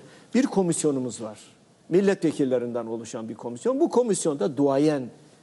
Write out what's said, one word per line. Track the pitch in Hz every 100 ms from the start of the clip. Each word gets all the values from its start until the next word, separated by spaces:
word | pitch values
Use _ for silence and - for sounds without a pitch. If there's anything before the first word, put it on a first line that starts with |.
| - - - 233
bir | 277
komisyonumuz | 196 175 151 156 135 127 113
var. | 110 104 - _ _ _ -
Milletvekillerinden | 170 202 190 160 - 131 127 120 120 113
oluşan | 113 113 120 113
bir | 110
komisyon. | 120 120 226 269
Bu | 330
komisyonda | 233 240 185 165 139 202 135
duayen | 143 135 151 147 120 - - -